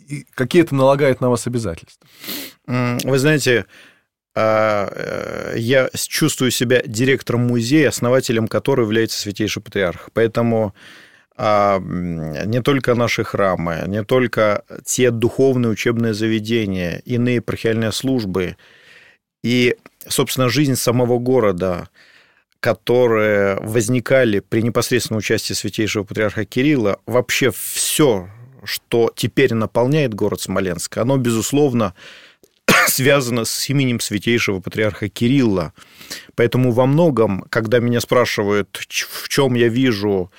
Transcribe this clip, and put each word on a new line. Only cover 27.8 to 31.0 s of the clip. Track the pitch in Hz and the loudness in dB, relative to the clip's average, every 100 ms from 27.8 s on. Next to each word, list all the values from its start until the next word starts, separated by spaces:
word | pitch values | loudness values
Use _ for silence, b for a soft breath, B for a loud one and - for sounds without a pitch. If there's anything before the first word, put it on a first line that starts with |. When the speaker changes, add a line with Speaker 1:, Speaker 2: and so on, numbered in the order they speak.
| - - 147 101 90 107 - - | -2 2 4 2 -4 -18 -20 -18
Speaker 2:
что | 104 - - 117 113 - | -10 -10 -2 0 0 0
теперь | 117 - 131 | -2 2 2
наполняет | 113 107 117 123 156 135 | 2 0 0 2 2 0
город | 101 104 95 | -2 -2 -2
Смоленск, | - 98 92 85 - | -4 -2 -2 -4 -6
оно, | - | -4